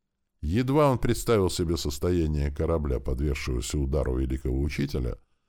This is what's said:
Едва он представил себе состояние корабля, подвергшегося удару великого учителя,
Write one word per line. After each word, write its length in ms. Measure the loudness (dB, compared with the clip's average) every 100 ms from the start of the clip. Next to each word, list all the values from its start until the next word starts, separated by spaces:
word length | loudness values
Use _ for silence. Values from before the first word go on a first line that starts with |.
| _ _ _ -8
Едва 500 | -2 0 2 4 4
он 80 | 4
представил 520 | 2 0 2 4 4
себе 260 | 0 0 0
состояние 760 | -2 -2 0 2 2 0 -2
корабля, 480 | -2 0 0 0 -4
подвергшегося 800 | -2 -2 -2 -2 -4 -4 -4 -2
удару 380 | 0 0 0 -2
великого 420 | -2 -2 -2 -2
учителя, 580 | -2 -2 -4 -2 -4 -8 _ _